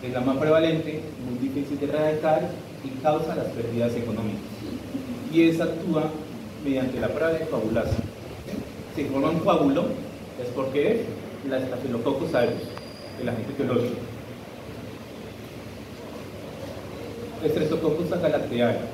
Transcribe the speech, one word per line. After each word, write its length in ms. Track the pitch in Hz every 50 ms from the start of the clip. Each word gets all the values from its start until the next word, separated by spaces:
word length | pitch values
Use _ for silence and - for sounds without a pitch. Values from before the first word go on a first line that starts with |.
| -
es 100 | 123 127
la 80 | 127
más 160 | 123 135 131
prevalente, 640 | - 151 156 156 160 165 165 156 - - 151 151 - - - - - 123
muy 200 | 127 123 120 127
difícil 320 | 139 135 147 143 143 147 135
de 60 | 143
erradicar 640 | 135 139 151 156 156 156 - - 156 156 170 180 180 - - - - - - -
y 60 | 135 131 -
causa 340 | - 156 151 160 160 - -
las 120 | 139 123
pérdidas 460 | - - 120 117 117 113 117 117 117 -
económicas. 460 | 120 117 113 107 104 107 104 101 - - - - - - - - - - - - 269 - - - - - - 156
Y 160 | 165 165 165
esa 160 | 160 170 170
actúa 440 | 160 160 - - 180 160 156 156 156 - - - - 120 117 - - - - -
mediante 360 | 139 135 131 127 117 - 120
la 100 | 110 -
prueba 240 | - 147 160 165 165
de 120 | 156 156
coagulasa. 520 | - 143 123 110 110 113 117 107 - - - - - - - - - - - - - - - - - - - - - -
Si 80 | 160 143
forma 240 | 135 131 139 143 160
un 100 | 165 170
coágulo, 440 | - 196 175 160 143 139 139 160 - - - - - - - - - - - -
es 60 | 123 123 -
porque 360 | 139 131 131 131 143 147 202
es 580 | 233 233 - - - - - - - - - 139
la 100 | 135 131
Staphylococcus 760 | 127 127 123 123 - 123 117 113 - 139 131 - 160 - -
aureus, 280 | 127 120 147 - - - - - - - - - - - - - -
el 80 | 123 120
agente 220 | 117 113 107 -
etiológico. 440 | - - 139 123 127 120 - - - - - - - - - - - - - - - - - - - - - - - - - - - - - - - - - - - - - - - - - - - - - - - - - - - - - - - - - - - - - - - - - - - - - - - - -
Streptococcus 680 | 151 - 170 156 - 170 165 160 151 - 165 175 -
agalactiae. 680 | 185 175 165 151 147 - - - 127 117 120 113 107 - - -